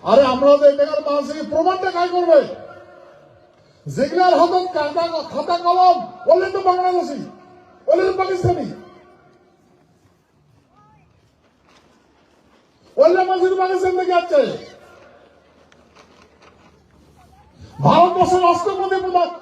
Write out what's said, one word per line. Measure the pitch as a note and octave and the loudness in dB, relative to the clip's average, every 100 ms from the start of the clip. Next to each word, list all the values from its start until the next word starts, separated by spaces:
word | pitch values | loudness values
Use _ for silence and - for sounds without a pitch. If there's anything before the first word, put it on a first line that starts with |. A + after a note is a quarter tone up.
| F3 | 2
আরে | A#3 C4+ | 2 2
আমরা | B3 C#4 C#4+ | 2 2 6
তো | C#4+ | 4
এখানকার | C#4+ D4 D4 D4 | 4 -2 -2 -4
মানুষের | C#4+ C4 D4+ - | -4 -4 -10 -6
প্রমাণটা | D4+ E4+ F#4 F#4+ F4+ | -2 0 -2 -4 -4
কাই | F4+ F4 | -4 -2
করবে? | F4 D4+ A#3+ - - - - - - - _ _ _ _ _ _ - | 4 4 4 -10 -18 -20 -20 -20 -20 -20 _ _ _ _ _ _ -12
যেগুলার | C#3 C#4+ E4 F4+ D4+ | -6 -4 0 2 4
হাতে | E4+ F#4 F4+ | 2 2 -2
খাতা, | D#4 D4 D#4 E4+ E4 - | -4 -4 -4 -4 -6 -8
খাতা | A#3+ E4+ F4 | -8 -4 -2
কলম, | F4 F#4 F#4 - - - - | 0 2 4 2 -4 -8 0
ওগুলো | E4+ F#4 | 2 2
তো | F#4+ F#4+ | -2 -2
বাংলাদেশি, | F4+ F#4 F4+ C#4+ C#4 D3+ - - - _ _ - | 0 0 -2 -4 -10 -14 -20 -20 -20 _ _ -2
ওগুলো | E4 F#4+ | 0 0
তো | F#4+ | -2
পাকিস্তানি, | F#4+ F4+ F4+ F4+ G#3+ C#3+ - - _ _ _ _ _ _ _ _ _ _ _ _ _ _ _ _ _ G4+ G#4+ G#5+ G5+ _ _ _ _ _ _ _ _ _ _ _ _ _ _ _ _ _ _ - | -4 -2 -2 -4 -6 -12 -20 -20 _ _ _ _ _ _ _ _ _ _ _ _ _ _ _ _ _ _ _ _ _ _ _ _ _ _ _ _ _ _ _ _ _ _ _ _ _ _ _ 2
ওগুলো | E4 F#4 F#4 | 2 4 0
মানুষের | F#4 F#4 F#4+ | 0 0 0
পাকিস্তান | F#4 F#4+ F#4 F4+ | -2 -2 -2 -4
থেকে | F#4 F4+ | -2 -2
আসছে। | F4 D4+ A3 - - - - - - _ _ _ _ _ _ _ _ _ - _ _ _ - _ _ _ _ _ _ _ _ _ _ _ - - | 0 0 0 -4 -14 -20 -20 -20 -20 _ _ _ _ _ _ _ _ _ -20 _ _ _ -20 _ _ _ _ _ _ _ _ _ _ _ -20 -4
ভারতবর্ষের | C#3 D#4+ F4+ F4+ F4 F#4 F4 | 0 4 4 2 0 2 2
রাষ্ট্রপতি | E4+ G4+ F#4+ F#4+ F#4+ | 0 -2 -4 -4 -4
প্রধান | F#4 F4+ E4+ F4 | -2 -2 -2 -6